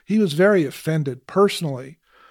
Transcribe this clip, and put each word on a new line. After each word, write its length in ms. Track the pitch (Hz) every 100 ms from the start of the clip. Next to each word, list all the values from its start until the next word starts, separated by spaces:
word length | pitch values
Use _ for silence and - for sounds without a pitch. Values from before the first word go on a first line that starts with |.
| -
He 120 | 214
was 160 | 196
very 300 | 147 196 196 143
offended 640 | - 160 160 139 123 -
personally 720 | 190 202 - 160 127 135 165 _ _ _